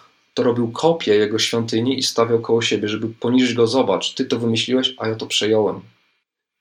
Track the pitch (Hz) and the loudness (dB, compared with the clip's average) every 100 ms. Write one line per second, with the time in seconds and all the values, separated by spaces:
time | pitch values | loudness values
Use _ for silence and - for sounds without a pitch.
0 | - _ _ - 120 117 117 - 160 165 | -20 _ _ -2 0 0 -2 0 2 2
1 | - 104 104 107 - 117 113 113 120 131 | 2 2 2 0 -2 -2 -2 -2 -2 -2
2 | - - 117 113 113 117 110 104 104 107 | -2 0 2 0 2 0 0 -2 -2 -4
3 | 110 113 120 127 123 113 113 131 110 90 | -6 -6 0 2 2 2 2 2 2 0
4 | - - 131 120 117 113 - 127 127 - | -2 -4 -4 -2 0 -2 0 0 -2 -4
5 | 113 110 147 - 107 110 101 90 90 _ | -6 -6 -4 -2 2 2 2 -2 -12 _
6 | _ _ _ _ _ _ | _ _ _ _ _ _